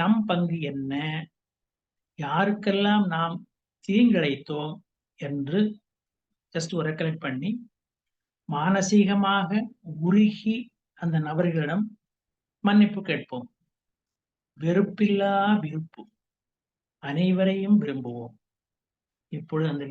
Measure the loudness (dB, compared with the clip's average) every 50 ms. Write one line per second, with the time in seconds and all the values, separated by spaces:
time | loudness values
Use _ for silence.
0 | 2 4 4 2 2 0 0 0 0 -2 -2 -4 -4 -6 -6 -6 -6 -4 -4 -4
1 | -4 -4 -6 -6 -8 -12 _ _ _ _ _ _ _ _ _ _ _ _ _ _
2 | _ _ _ -10 -6 -4 0 0 0 0 -2 -2 -2 -2 0 2 2 2 4 2
3 | 2 2 0 -2 -2 -4 -4 -8 -12 _ _ _ _ _ _ _ -6 0 4 4
4 | 6 6 6 4 2 0 -2 -4 -6 -8 -8 -6 -6 -8 -10 -12 -16 _ _ _
5 | _ _ _ _ -10 -8 -6 -6 -4 -2 0 0 0 0 -2 -8 _ _ _ _
6 | _ _ _ _ _ _ _ _ _ _ -8 -8 -6 -4 -4 -4 -2 -2 -4 -2
7 | -4 -4 -4 -4 -6 -6 -6 -4 -4 -4 -6 -6 -10 -16 _ _ _ _ _ _
8 | _ _ _ _ _ _ _ _ _ -6 -4 -2 2 2 2 2 2 4 4 4
9 | 6 6 4 2 2 2 2 0 0 0 -2 -2 -4 -4 -10 _ _ -14 -8 -2
10 | 0 2 4 6 4 4 2 -2 -4 -4 -4 -4 -6 -12 _ _ _ _ _ -6
11 | -4 -2 -2 -2 -2 -2 -2 0 0 0 0 -2 -2 -2 -2 -4 -4 -4 -8 _
12 | _ _ _ _ _ _ _ _ _ _ _ _ 0 4 6 6 6 4 2 -4
13 | -4 -4 -6 -6 -6 -10 -12 -12 -12 -14 _ _ _ _ _ _ _ _ _ _
14 | _ _ _ _ _ _ _ _ _ _ _ -6 -2 0 2 2 2 0 0 0
15 | 2 2 2 2 2 2 2 2 2 2 2 2 0 -4 -6 -8 -10 -10 -16 -20
16 | -20 -20 _ _ _ _ _ _ _ _ _ _ _ _ _ _ _ _ _ _
17 | -10 -6 -2 0 2 2 2 2 2 2 0 0 2 4 4 4 4 0 -4 -6
18 | -8 -10 -10 -10 -12 -14 -16 _ _ _ _ _ _ _ _ _ _ _ _ _
19 | _ _ _ _ _ _ -12 -12 -8 -4 -2 -2 0 0 -2 -4 -6 -6